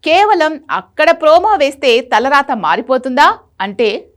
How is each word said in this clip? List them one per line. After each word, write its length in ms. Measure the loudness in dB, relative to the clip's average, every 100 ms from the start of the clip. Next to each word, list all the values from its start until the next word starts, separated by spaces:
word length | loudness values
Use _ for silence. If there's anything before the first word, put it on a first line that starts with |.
| 0
కేవలం 460 | 2 2 2 0 -4 -8 -10
అక్కడ 320 | -8 -2 0 2
ప్రోమో 280 | 4 4 2 0
వేస్తే 280 | -2 -2 0 0 0
తలరాత 380 | -2 2 0 0 -4
మారిపోతుందా 640 | -2 -4 -2 -4 -2 0 0 0 _ _
అంటే 240 | -10 -2 -4 -4 -12